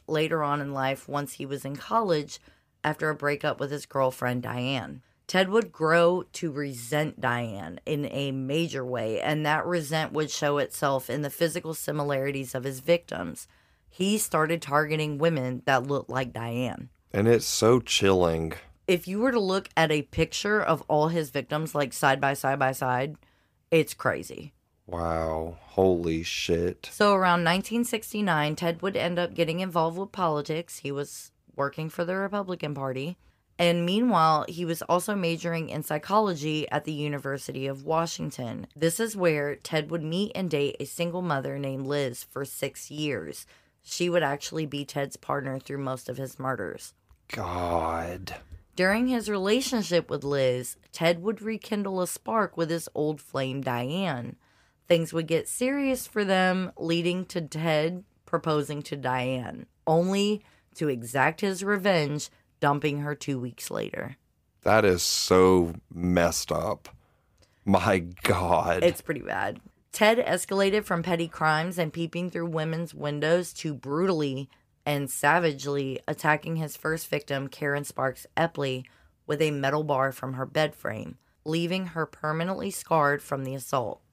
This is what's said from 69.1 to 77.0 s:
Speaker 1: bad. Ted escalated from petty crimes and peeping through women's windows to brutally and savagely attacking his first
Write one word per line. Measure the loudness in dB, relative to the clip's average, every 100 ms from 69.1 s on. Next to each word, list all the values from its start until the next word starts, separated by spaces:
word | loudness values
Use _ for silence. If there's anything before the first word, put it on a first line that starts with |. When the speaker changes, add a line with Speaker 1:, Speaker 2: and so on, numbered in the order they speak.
| -8
Speaker 1:
bad. | -6 -4 -4 -6 -16 _ _
Ted | 2 4 4
escalated | 2 0 0 2 2 2 0
from | -2
petty | 0 0 -2
crimes | 0 2 2 0 -2
and | -4
peeping | -2 -6 -4 -4
through | -4 -4
women's | -2 -2 -2 -6 -6
windows | -4 0 2 2 2
to | -6 -6 -6
brutally | -4 0 2 2 0 -2 -8 _ _ _ -4
and | -2 -2
savagely | 0 4 6 4 0 -4 -2 -2 -4 -6
attacking | -2 2 2 0 -4
his | -4 -6
first | -4 -4